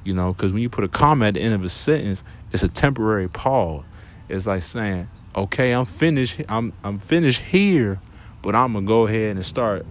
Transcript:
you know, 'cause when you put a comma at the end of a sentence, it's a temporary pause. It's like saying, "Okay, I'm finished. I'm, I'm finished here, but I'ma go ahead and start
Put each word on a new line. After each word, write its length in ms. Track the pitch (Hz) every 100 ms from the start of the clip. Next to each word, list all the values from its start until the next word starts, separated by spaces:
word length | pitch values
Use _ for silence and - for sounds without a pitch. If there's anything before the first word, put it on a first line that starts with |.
you 100 | 95
know, 200 | 92 90
'cause 180 | 92 98
when 100 | 104
you 60 | 120
put 160 | -
a 60 | 98
comma 380 | - 143 151 107
at 80 | 101
the 60 |
end 120 | 113
of 100 | 107
a 60 | 92
sentence, 540 | - - 151 104 92 - - -
it's 120 | 87
a 40 | 92
temporary 600 | - 143 127 110 107 92
pause. 560 | - 131 135 90 73 73 - - - -
It's 180 | 95 98
like 180 | 95
saying, 440 | 87 120 107 92 90 - -
"Okay, 380 | - 98 - 127
I'm 140 | 120 127
finished. 560 | - 160 143 127 - 147
I'm, 240 | 113 117 -
I'm 160 | 101 101
finished 400 | - 165 156 123
here, 640 | - 185 202 175 107 95 - - - -
but 140 | 95 107
I'ma 260 | 127 107
go 260 | 98 113 110
ahead 300 | 110 107 95
and 80 | 90
start 400 | - 117 95 -